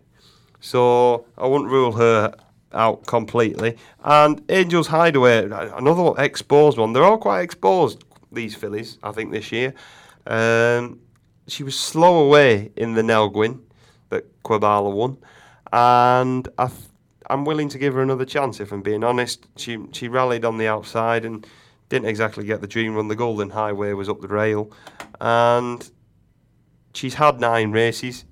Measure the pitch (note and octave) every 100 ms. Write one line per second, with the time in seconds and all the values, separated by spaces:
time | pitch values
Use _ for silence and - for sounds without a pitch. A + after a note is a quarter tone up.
0 | _ _ _ _ _ _ - B2+ B2 B2
1 | B2 A#2+ - - B2+ C#3 G#2 C3+ B2 A2
2 | A#2 A2 G#2+ - _ _ _ - A2+ -
3 | - A#2+ A2 A#2+ A2 - A#2 A2+ - _
4 | - D3+ D3+ D3+ - F#3 F3 E3+ D3+ D#3+
5 | E3+ C#3 B2 A2+ G2+ G2+ G2+ G2 C3 E3+
6 | E3 - C#3+ - - C#3+ D3+ B2 A2 B2
7 | F3+ A3 G#3 F#3+ F3 - F#3+ F#3 C3+ -
8 | _ _ _ A#2+ A2 G2+ G#2 G#2 A#2 -
9 | G#2+ A2 G#2+ G#2+ G#2 A2+ B2+ - - -
10 | - _ - A2+ A2+ A#2 A#2 A#2+ A#2+ -
11 | _ _ _ _ - - C3+ - - D#3
12 | F3 E3+ C#3+ D3 C3+ G#2 G#2+ - A2+ A2+
13 | A2+ A2 G#2+ G2+ A2 C3 _ _ _ _
14 | - F#2+ - _ - A2 G#2+ G#2 G2+ G2+
15 | B2 C#3 - _ _ _ - A#2+ A#2+ B2
16 | B2 B2+ B2+ B2+ B2+ - B2 - - _
17 | _ _ - C#3 D3 D#3 D3 C3 C#3 C3
18 | C3 B2+ C3 D3+ C3+ G#2 G2 G2+ G2 G#2+
19 | A#2 B2 B2 - _ - - A2 - -
20 | A#2+ B2+ B2+ A#2 A2+ A2+ A2 G#2+ G#2 A2+
21 | A#2 A#2 A2+ A2 - _ _ _ - C3
22 | A2 G#2+ A2 G#2+ G2+ G#2+ G2+ A2+ A2 A2
23 | G#2+ A2 A#2+ G#2+ G2+ G#2+ G#2+ G2+ G2+ G2
24 | G2 G#2+ F#2+ G#2 A2 G#2+ G#2+ - - -
25 | - - A#2 A#2 A#2+ A#2+ B2 A#2+ - _
26 | _ _ _ _ _ _ _ _ _ -
27 | C3 C#3+ D3+ B2+ A#2 A2+ G#2+ A2 A#2 A2+
28 | B2+ A#2+ -